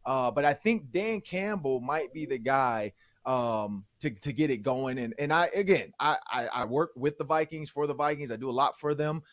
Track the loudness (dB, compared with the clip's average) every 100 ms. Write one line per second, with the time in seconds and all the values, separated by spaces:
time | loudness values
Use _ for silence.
0 | -2 0 2 4 4 4 2 0 0 -2
1 | -2 -2 -4 -4 -2 -2 0 0 0 -2
2 | -2 -6 -4 -2 2 4 4 0 -4 -8
3 | _ _ -2 0 0 0 -2 -6 -10 -8
4 | -6 -6 -6 0 0 0 0 0 0 -2
5 | -4 -4 2 4 2 2 4 4 2 -2
6 | 0 0 -2 -4 -2 -2 -2 0 0 0
7 | -2 -2 0 0 0 -4 -8 -2 -2 0
8 | 0 0 -4 -6 -2 2 2 0 -2 0
9 | -2 -2 -8